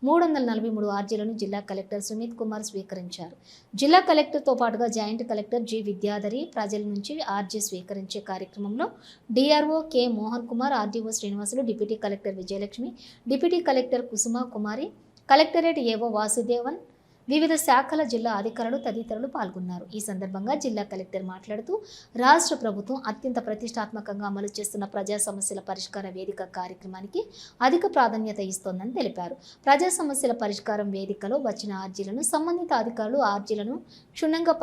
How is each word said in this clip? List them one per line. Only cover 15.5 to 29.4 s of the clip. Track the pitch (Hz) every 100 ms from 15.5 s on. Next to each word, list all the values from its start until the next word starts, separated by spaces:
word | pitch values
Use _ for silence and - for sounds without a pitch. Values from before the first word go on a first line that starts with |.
| 339 330 311 233
ఏవో | 220 233 214
వాసుదేవన్, | 214 240 226 240 247 339 - _ _ _ -
వివిధ | 302 311 320 -
శాఖల | 254 277 311 269
జిల్లా | 233 233 202
అధికారులు | 220 233 226 269 247
తదితరులు | 214 233 220 262 294
పాల్గొన్నారు. | 190 185 180 180 - 214
ఈ | 208
సందర్భంగా | 190 190 190 208 302
జిల్లా | 262 214 202
కలెక్టర్ | 190 185 190 185
మాట్లాడుతూ, | 185 - 214 233 427 - - - 233
రాష్ట్ర | 254 320 320 302
ప్రభుత్వం | 226 202 202 262 226
అత్యంత | 214 262 240 220
ప్రతిష్టాత్మకంగా | 214 233 226 214 220 208 202 202
అమలు | 196 202 214
చేస్తున్న | 208 208 196 202
ప్రజా | 196 208 208
సమస్యల | 196 - 196 196
పరిష్కార | 185 - 202 190 185
వేదిక | 190 202 180 196
కార్యక్రమానికి | 180 185 185 185 202 349 427 - - - 254
అధిక | 339 392 302
ప్రాధాన్యత | 233 220 220 208 190
ఇస్తోందని | 190 196 185 214 330
తెలిపారు. | 214 180 175 -